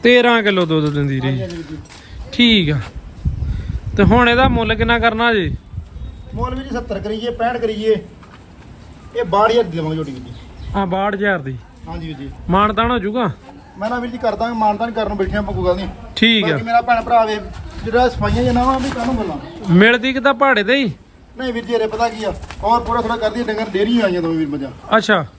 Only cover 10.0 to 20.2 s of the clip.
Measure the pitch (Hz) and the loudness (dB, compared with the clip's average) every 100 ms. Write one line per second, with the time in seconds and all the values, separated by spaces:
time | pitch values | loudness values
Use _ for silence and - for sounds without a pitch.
10 | 139 127 - - - - - 202 190 185 | -6 -10 -14 -16 -18 -16 -6 -4 -2 0
11 | 202 196 202 185 135 123 - - 160 170 | -2 0 0 -2 -4 -12 -14 -20 -12 -10
12 | 160 139 139 - - 185 208 208 233 247 | -10 -10 -12 -12 0 2 4 2 0 0
13 | 196 240 208 117 - - - 185 214 247 | -2 -2 -2 -4 -16 -20 -20 -8 -4 -4
14 | 240 240 233 202 226 233 214 202 233 226 | -6 -2 -2 0 -4 0 0 0 -2 -2
15 | 208 202 185 208 202 202 180 180 185 - | -2 -2 -2 -2 -2 0 0 0 -2 -10
16 | - - 220 226 175 147 226 233 240 233 | -12 2 4 4 2 0 2 0 2 0
17 | 226 233 220 208 190 - - - 226 226 | 4 2 4 -2 -6 -12 -14 -10 0 2
18 | 247 240 208 208 247 240 247 262 262 247 | 2 2 0 2 2 2 2 0 -2 -4
19 | 240 240 190 151 - - 196 175 220 240 | -2 -2 -4 -6 -12 -10 2 6 6 4
20 | 254 262 | 0 2